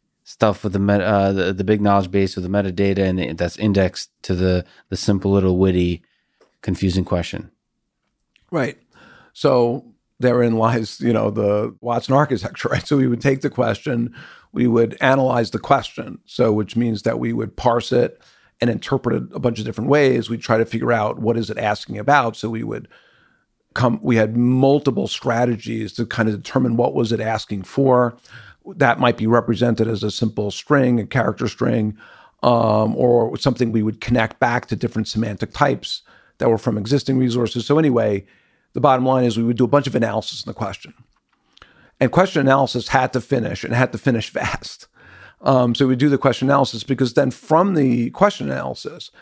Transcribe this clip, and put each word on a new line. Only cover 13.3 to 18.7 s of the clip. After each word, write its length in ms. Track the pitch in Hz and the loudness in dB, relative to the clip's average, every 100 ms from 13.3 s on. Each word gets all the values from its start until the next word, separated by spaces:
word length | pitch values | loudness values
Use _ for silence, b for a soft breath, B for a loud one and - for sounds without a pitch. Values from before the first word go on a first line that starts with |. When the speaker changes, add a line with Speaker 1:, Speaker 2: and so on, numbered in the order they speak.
| 135 | 0
Speaker 2:
the 100 | 143 | -2
question, 640 | - 117 107 151 120 120 B B B B | 0 0 -2 -4 -4 -4 B B B B
we 140 | - 123 | 0 2
would 300 | 117 117 - | 4 2 2
analyze 500 | 131 135 131 123 110 | 2 4 2 0 -2
the 80 | 113 | -4
question, 600 | - 135 - - - - _ | 0 0 0 -10 -14 -14 _
so 260 | - 113 | 0 2
which 240 | 107 101 117 | 2 -2 -2
means 260 | 120 107 | -2 -2
that 160 | 117 117 | -2 -2
we 140 | 120 | -4
would 240 | 117 110 - | -4 -6 -2
parse 360 | 127 117 - | 0 0 0
it 280 | 123 120 - b b b _ | 0 0 -4 b b b _
and 80 | |
interpret 540 | 120 | -2